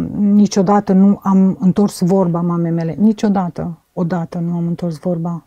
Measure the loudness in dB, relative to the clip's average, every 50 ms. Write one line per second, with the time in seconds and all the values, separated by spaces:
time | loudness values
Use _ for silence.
0 | -4 -4 -2 -2 0 4 4 4 4 4 2 0 2 2 2 0 2 2 4 4
1 | 4 4 2 0 0 0 2 4 4 2 2 2 0 0 2 2 0 0 0 -2
2 | 0 2 2 2 2 0 0 -2 -2 -2 -2 -2 -2 -2 -2 -2 -2 -4 -2 0
3 | 2 2 2 0 0 0 0 0 -2 -4 -6 -8 -10 -10 -10 _ _ _ -6 -6
4 | -4 -4 -4 -4 -6 -6 -6 -6 -4 -4 -4 -4 -4 -4 -4 -4 -6 -8 -8 -6
5 | -6 -6 -4 -4 -4 -6 -8 -10 _